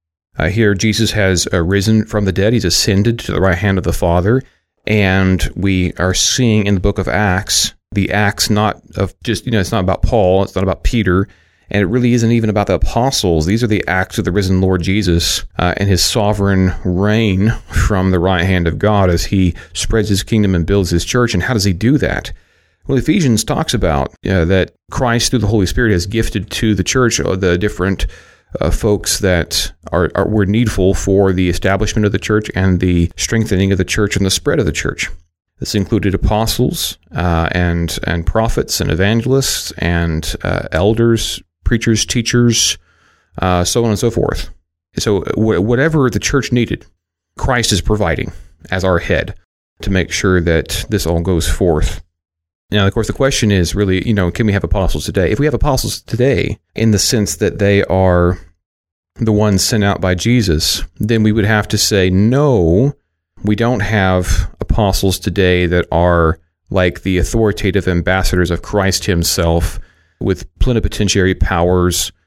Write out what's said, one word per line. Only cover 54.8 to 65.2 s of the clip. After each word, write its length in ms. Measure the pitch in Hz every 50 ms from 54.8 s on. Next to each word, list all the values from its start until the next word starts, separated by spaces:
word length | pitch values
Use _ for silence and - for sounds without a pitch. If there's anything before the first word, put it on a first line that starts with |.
| 92 85 - - -
today? 260 | - - 98 92 73
If 80 | - -
we 60 | 143
have 80 | 151 127
apostles 480 | 113 - 151 135 123 - 104 - -
today 580 | - - 123 113 120 139 123 107 - - 95 - _ _ _
in 160 | - 113 113
the 80 | 104 95
sense 380 | - - - 113 104 - -
that 220 | - 110 92 - -
they 240 | 104 101 101 98 -
are 520 | - 87 95 95 92 90 87 87 87 90 - - - _ _ _ _ _ _ _ _ _ _ _ _ _
the 160 | - 117 110
ones 320 | 107 104 107 104 98 90 -
sent 220 | - 120 107 101
out 160 | 101 98 -
by 140 | 95 92 92
Jesus, 680 | 92 - 117 120 123 107 98 76 78 - - - - - - - -
then 240 | - 107 120 110 107
we 80 | 110
would 140 | 107 113 98
have 220 | 104 110 107 101 -
to 80 | 110
say, 320 | 101 - - 110 98 92 92
no, 840 | 92 95 104 113 127 139 151 147 127 101 85 80 85 101 131 143 - - _ _ _ _ _ _ _ - -
we 120 | 104 104
don't 240 | 101 117 120 127 104
have 720 | 104 95 110 104 95 95 92 90 90 - - - - - - _
apostles 580 | - - - 113 107 98 92 - - 95 92
today 480 | -